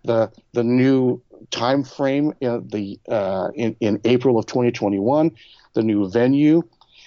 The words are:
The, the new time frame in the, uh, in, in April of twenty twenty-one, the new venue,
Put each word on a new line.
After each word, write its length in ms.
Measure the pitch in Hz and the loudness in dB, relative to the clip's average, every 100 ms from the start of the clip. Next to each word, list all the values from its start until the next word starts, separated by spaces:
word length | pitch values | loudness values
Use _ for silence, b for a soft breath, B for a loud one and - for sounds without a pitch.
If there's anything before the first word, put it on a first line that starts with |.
The, 260 | - 113 110 - _ | -2 0 -2 -6 _
the 100 | 120 | -4
new 580 | 117 123 135 131 127 123 - - - | 0 2 4 2 0 -2 -8 -20 -14
time 340 | - 120 139 | -6 -2 -2
frame 500 | 135 - 135 139 151 - | -4 -4 -2 0 -2 -2
in 280 | 123 117 90 | -4 -4 -6
the, 300 | 104 98 - - | -8 -8 -12 -6
uh, 420 | 113 95 95 90 | -4 -2 -4 -6
in, 220 | - 113 110 | -4 -6 -2
in 200 | 110 101 | -2 -2
April 340 | 113 123 131 113 | 0 2 2 0
of 80 | - | 0
twenty 240 | 131 120 | -2 -2
twenty-one, 600 | 117 104 98 101 98 156 b b b b | 0 -2 0 0 2 0 b b b b
the 80 | 113 | -4
new 260 | 110 104 95 | 0 0 0
venue, 520 | 117 127 139 151 165 165 _ b b | 2 2 4 4 2 0 _ b b